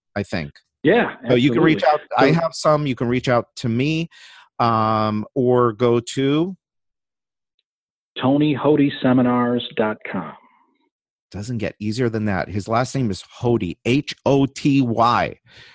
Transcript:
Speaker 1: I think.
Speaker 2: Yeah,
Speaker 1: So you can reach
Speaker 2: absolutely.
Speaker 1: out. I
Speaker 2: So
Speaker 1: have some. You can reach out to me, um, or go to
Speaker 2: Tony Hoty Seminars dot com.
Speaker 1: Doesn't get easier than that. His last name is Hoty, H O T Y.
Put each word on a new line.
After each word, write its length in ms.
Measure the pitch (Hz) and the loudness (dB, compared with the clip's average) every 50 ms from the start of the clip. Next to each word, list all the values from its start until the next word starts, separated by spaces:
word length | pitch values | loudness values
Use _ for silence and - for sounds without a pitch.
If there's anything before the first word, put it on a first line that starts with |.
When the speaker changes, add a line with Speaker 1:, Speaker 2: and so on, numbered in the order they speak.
| _ _ _ | _ _ _
Speaker 1:
I 60 | 104 101 | -8 -8
think. 280 | - - 90 78 71 - - _ _ _ _ | -6 -6 -8 -8 -8 -14 -20 _ _ _ _
Speaker 2:
Yeah, 340 | - 147 202 240 107 - - - - - | 0 2 2 2 0 -2 -6 -10 -2 0
Speaker 1:
So 60 | 127 | 2
you 180 | 123 127 147 | 4 4 2
can 100 | 117 - | 2 4
reach 200 | - 160 156 - | 4 2 2 2
Speaker 2:
absolutely. 240 | - 156 151 147 - _ - | 2 2 0 0 -4 _ 0
Speaker 1:
out. 60 | 113 | 2
I 100 | 131 143 | 4 4
Speaker 2:
So 80 | 160 170 | 4 2
Speaker 1:
have 140 | 170 160 - | 0 -4 -6
some. 320 | - - 160 151 147 147 | -2 0 2 2 2 0
You 80 | 139 120 | -2 -4
can 140 | - 127 117 | -2 -2 -2
reach 200 | 123 127 - 139 | -2 -2 0 0
out 180 | 123 117 110 - _ | 0 0 0 -4 _
to 120 | - - 120 | -6 -4 -2
me, 420 | 113 120 135 151 160 160 165 - - - - - - - - _ _ - | -2 0 -2 -2 -2 -4 -4 -6 -10 -20 -20 -20 -20 -20 -20 _ _ -2
um, 640 | 127 117 113 110 110 110 110 107 107 107 107 107 107 - _ | 0 0 2 2 2 2 0 0 0 0 -2 -4 -6 -6 _
or 380 | 139 123 123 123 123 123 117 | -2 2 2 4 4 4 2
go 280 | 107 104 123 120 120 120 | 0 0 2 2 2 2
to 560 | 117 - - 135 135 139 147 156 170 196 185 - _ _ _ _ _ _ _ _ _ _ _ _ _ _ _ _ _ _ _ _ _ _ _ _ _ _ _ _ _ _ _ - | 0 -4 -4 -2 -2 0 0 0 -2 -4 -6 -12 _ _ _ _ _ _ _ _ _ _ _ _ _ _ _ _ _ _ _ _ _ _ _ _ _ _ _ _ _ _ _ -4
Speaker 2:
Tony 320 | - 127 139 147 151 151 | -2 0 2 2 2 0
Hoty 400 | 143 123 - 143 156 143 139 143 - - | 0 0 0 2 2 2 2 0 -2 -2
Seminars 640 | - 131 123 131 123 123 123 123 120 120 123 120 - - - | 0 2 2 4 2 2 2 0 0 0 -2 -4 -6 -6 -4
dot 200 | - 110 107 110 - _ - | -4 -2 -2 -4 -8 _ -10
com. 240 | - 95 - - - - _ _ _ _ _ _ _ _ _ _ _ _ _ _ _ _ _ _ | -10 -8 -10 -10 -16 -20 _ _ _ _ _ _ _ _ _ _ _ _ _ _ _ _ _ _
Speaker 1:
Doesn't 280 | - 98 104 123 123 110 | -14 -12 -8 -8 -6 -6
get 160 | 104 - - _ | -6 -6 -8 _
easier 300 | 104 107 107 123 127 117 | -6 -6 -4 -2 -2 -2
than 180 | 110 110 107 | -2 -2 -2
that. 220 | 107 98 87 - - | -2 -2 -2 -4 -4
His 200 | 87 104 95 107 | -6 -8 -4 -2
last 260 | 113 117 131 - - | -2 -2 -2 -2 -2
name 160 | 139 127 107 | -4 -2 -2
is 120 | 92 - | -4 -6
Hoty, 560 | - - - - - 120 120 110 92 85 78 - _ | -10 -18 -14 -4 0 0 0 0 0 -4 -6 -6 _
H 300 | 113 127 147 147 - - - _ | 0 0 0 0 -4 -12 -4 _
O 180 | 120 139 139 139 | 0 2 2 2
T 380 | 135 - - - 151 135 139 | 0 -2 -2 0 2 2 2
Y. 560 | 131 117 110 113 113 120 117 98 85 60 - - _ _ - - - - | 2 0 2 2 2 4 4 2 0 -2 -4 -12 _ _ -20 -20 -20 -20